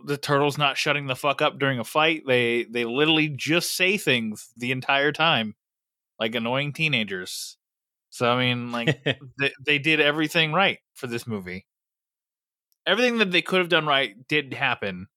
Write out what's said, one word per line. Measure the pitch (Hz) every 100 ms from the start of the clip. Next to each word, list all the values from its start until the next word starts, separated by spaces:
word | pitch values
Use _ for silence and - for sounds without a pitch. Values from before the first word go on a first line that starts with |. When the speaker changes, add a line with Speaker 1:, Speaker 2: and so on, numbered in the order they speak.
| 127
Speaker 1:
the | 143
turtles | - 143 143 139
not | 143 127
shutting | 156 147 139
the | 127
fuck | 147 135
up | 151 135
during | 139 127
a |
fight. | 110 156 156 160 135
They, | 127 120 117 107
they | 120 117
literally | 123 156 160 151
just | 135 131 170 - -
say | 185 202
things | 160 127 113 107 - -
the | 120
entire | 131 127 139 143
time, | 143 160 143 110 - _ _ _ _ _ -
like | 113 120
annoying | 113 127 143
teenagers. | 139 160 131 104 95 92 - - - _ _ _ _ _
So, | - 120
I | 123
mean, | 127 123 120
like, | 120 117 143
Speaker 2:
<laughs> | - - 135 -
Speaker 1:
they, | 139 - 135
they | 147
did | 143 156
everything | 147 151 156 175 156
right | 156 190 110 _
for | - 110
this | 117 120
movie. | 107 90 92 - _ _ _ _ _ _ _ _ _ _ _ -
Everything | 196 247 233
that | 208
they | 175
could | - 185
have | 175
done | 170 151
right | 139 131 101 127
did | 151 139
happen. | 131 135 120 101 92 95